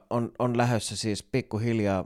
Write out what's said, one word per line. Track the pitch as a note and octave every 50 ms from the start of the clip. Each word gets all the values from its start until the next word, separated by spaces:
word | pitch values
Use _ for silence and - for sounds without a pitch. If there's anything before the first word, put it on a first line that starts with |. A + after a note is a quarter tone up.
| - -
on, | A#2 A#2+ A#2 - - -
on | B2 B2 A#2
lähdössä | A#2+ A#2+ B2 A#2+ G#2 - - G#2
siis | - - A2 G2+ -
pikkuhiljaa | - _ - B2+ - - A2 G#2 A2+ A#2+ A#2 A2 G#2 G2+ G2 F#2 -